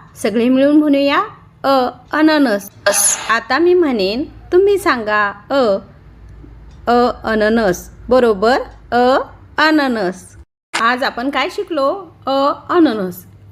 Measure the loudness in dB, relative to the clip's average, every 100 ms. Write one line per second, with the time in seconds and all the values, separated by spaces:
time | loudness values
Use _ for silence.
0 | -18 -8 -4 0 2 2 4 4 4 2
1 | 2 0 -4 -10 -20 _ 0 0 0 -6
2 | -8 0 2 2 2 -2 -6 -6 -2 0
3 | -2 -2 -2 -4 -2 0 2 2 2 0
4 | -2 -4 -8 -12 -2 2 2 2 0 -2
5 | -2 -2 -2 -6 -4 0 2 0 -6 -20
6 | -20 -20 -20 -20 -20 -20 -20 -8 0 2
7 | 0 -2 -4 -2 0 2 0 -2 -8 -18
8 | -2 2 2 2 0 0 -2 -14 -4 0
9 | 2 0 -2 -12 -10 -2 2 2 0 -2
10 | -4 -8 -14 -20 -20 _ _ -4 -2 -2
11 | -4 -6 -6 -4 -4 -6 -6 -4 -2 -4
12 | -10 -12 -6 -2 -2 -4 -4 0 2 0
13 | -6 -10 -18 -20 -10